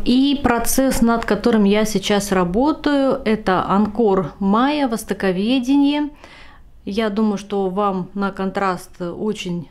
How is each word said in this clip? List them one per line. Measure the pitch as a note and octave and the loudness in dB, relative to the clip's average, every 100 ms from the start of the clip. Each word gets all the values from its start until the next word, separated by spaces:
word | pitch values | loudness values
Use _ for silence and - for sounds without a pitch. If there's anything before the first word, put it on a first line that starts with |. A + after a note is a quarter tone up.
| - | 0
и | B3+ C#4 C#4 | 2 2 2
процесс, | A#3+ A#3 A#3 - C4+ - | 0 0 0 2 2 4
над | A3+ A3+ - | 2 2 0
которым | G3+ A#3+ A3+ | 0 2 4
я | G3 G#3 G#3+ | 4 4 2
сейчас | F#3+ F#3+ G#3 G3+ | -2 0 0 0
работаю, | F#3 F3+ G3 C#4+ D4 D4 C#4+ C4+ - A3 | 0 0 2 0 0 0 2 2 0 0
это | G#3+ G#3+ F3+ - | -2 0 0 2
Анкор | F#3+ G#3+ G#3 A3 F#3+ D3+ - | 0 0 2 2 2 0 -2
Майя, | G3 G#3+ C4+ D4+ C4+ | 0 2 2 0 -2
«Востоковедение». | A3 - G3+ G3 F3+ G#3+ C4+ B3 C#4+ C#4+ D4 D4 - - - - - - - - | -2 -6 -4 -2 0 0 0 2 2 4 2 -4 -8 -20 -20 -20 -20 -20 -16 -8
Я | G3+ A3 | -2 -2
думаю, | G3+ A3 G3 | 0 0 0
что | - G3+ F#3+ | -4 -2 -2
вам | F#3 G3+ F#3+ F#3 | 0 -2 -2 -4
на | G3 G3 | -4 -4
контраст | G3 F#3+ F#3+ G3 F3+ - - | -4 -4 -2 -2 -4 -8 -10
очень | F3 - G#3+ G#3 F#3 F3 - | -8 -6 -6 -4 -6 -8 -8